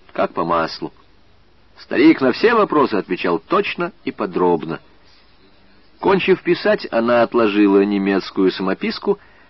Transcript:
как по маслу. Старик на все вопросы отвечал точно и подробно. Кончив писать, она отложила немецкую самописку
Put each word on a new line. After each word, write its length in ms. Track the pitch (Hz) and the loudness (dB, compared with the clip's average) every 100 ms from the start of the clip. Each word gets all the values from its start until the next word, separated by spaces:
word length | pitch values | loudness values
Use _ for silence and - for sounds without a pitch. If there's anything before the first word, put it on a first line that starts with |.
| - | -12
как 200 | - 90 | -6 -4
по 100 | - | -4
маслу. 500 | 85 85 80 - 78 - _ _ _ _ _ _ _ - | -2 -2 -2 -6 -12 -14 _ _ _ _ _ _ _ -20
Старик 420 | - - 165 - | -6 4 4 4
на 100 | 127 | 2
все 220 | - 214 | 2 2
вопросы 400 | 233 202 151 123 | 2 0 0 0
отвечал 460 | 98 - 90 95 85 | -2 -4 -4 -2 -4
точно 520 | - 190 202 - 175 - - | -2 -2 -2 -6 -8 -8 -12
и 60 | |
подробно. 680 | - 104 90 90 85 80 78 - - - - _ _ _ _ _ - _ _ | -8 -6 -2 0 0 -2 -10 -14 -20 -20 -20 _ _ _ _ _ -20 _ _
Кончив 420 | - 196 165 180 | 0 0 2 0
писать, 440 | - 170 - - - | 0 -2 0 -2 -2
она 320 | 117 117 120 | -2 0 2
отложила 600 | 113 120 113 101 101 98 | 2 0 0 2 4 4
немецкую 680 | 101 101 98 98 - - 95 | 4 0 0 -2 -2 0 0
самописку 680 | - 95 92 214 - - 202 - - - | 0 -4 -4 -6 -6 -4 -4 -8 -20 -16